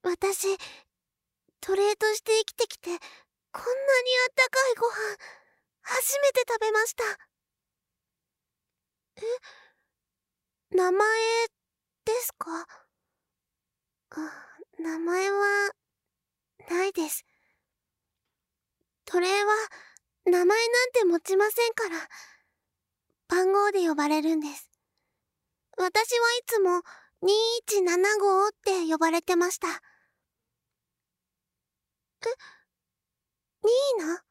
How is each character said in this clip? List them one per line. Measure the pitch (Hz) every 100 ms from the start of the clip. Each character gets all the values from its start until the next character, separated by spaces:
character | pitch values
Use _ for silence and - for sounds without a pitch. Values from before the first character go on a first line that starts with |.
私、 | 359 349 392 392 392 392 - - _ _ _ _ _ _ _ _
奴 | - 381
隷 | 403 415
と | 427
し | 427
て | - 440
生 | 427
き |
て | - 453
き | -
て、 | 349
こ | 349 - - _ _ _ -
ん |
な | 480
に | 508 554 523 508 508 508
あ |
っ |
た | - 508
か | 523 539
い | 466
ご | 466
飯、 | 415 427 403 - - _ _ _ _
初 | - 508 - 554
め | 571
て | 523 480
食 | 453
べ | 440
ま | 427 453
し | -
た。 | 440 - - _ _ _ _ _ _ _ _ _ _ _ _ _ _ _ _ _ _ -
え？ | 453 494 - - - _ _ _ _ _ _ _ _ _ _
名 | 370 359
前 | 381 427 453 453 453 466 _ _ _ _ _ -
で | 466
す | 480 _
か？ | 330 330 339 - _ _ _ _ _ _ _ _ _ _ _ _ _
あ、 | - 311 - - - - -
名 | 330 320
前 | 330 359 392
は、 | 403 403 403 403 - _ _ _ _ _ _ _ _ -
な | 349 392
い |
で | 370 311
す。 | - _ _ _ _ _ _ _ _ _ _ _ _ _ _ _ _ _ _
奴 | - 359
隷 | 359 403
は、 | 403 427 440 - - - _ _
名 | 370 349 359
前 |
な | 427 466 480 508
ん |
て | 494
持 | 359 339
ち | - 381
ま | 415
せ | 453 466
ん |
か | 453 415
ら。 | 330 - - - _ _ _ _ _ _ _ _ _ _
番 | 349 370
号 | 392 415
で | 392 339
呼 |
ば | 294 294
れ | 311
る | 311 320
ん |
で | 302
す。 | 285 - _ _ _ _ _ _ _ _ _ _ -
私 | 370 415 453 480
は | 466 480
い | -
つ | 453
も、 | 381 349 - - _ _
二 | 370 427 453 466
一 | - 403
七 | 359 349 403 427
五 | 403 381 415
っ |
て | - - 381 330
呼 | 320
ば | 330
れ | 330
て | - 349
ま | 359
し | -
た。 | 339
え？ | 339 _ _ _ _ _ _ _ _ _ _ _ _ _ _ _ _ _ _ _ _ _ _ _ _ 466 508 - - _ _ _ _ _ _ _ _ _ _
ニ | 427 494 571 466
ー | 320
ナ？ | 349 _